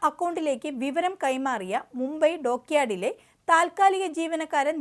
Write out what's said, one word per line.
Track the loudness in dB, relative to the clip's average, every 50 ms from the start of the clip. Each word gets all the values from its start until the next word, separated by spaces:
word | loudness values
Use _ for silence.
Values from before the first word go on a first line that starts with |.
| 0
അക്കൗണ്ടിലേക്ക് | -2 0 0 -2 -2 -2 -2 0 -2 -2 -2 -4 -8 -6 -4 -4
വിവരം | -2 -2 0 -2 -2 -2 -2 -2
കൈമാറിയ | -2 -2 0 -2 -2 -2 -4 -4 -4 -4 -6 -6 -8 -6
മുംബൈ | -6 -6 -4 0 2 2 2 2
ഡോക്യാർഡിലെ | 2 -2 -2 -2 -2 -4 0 0 2 2 2 -2 -4 -4 -4 -6 -6 _ _ _ _ _ 4
താൽക്കാലിക | 4 4 4 2 2 4 4 4 4 2 -2
ജീവനക്കാരൻ | -4 -4 -4 -4 -4 -4 -4 -4 -2 0 0 0 0 -2 -2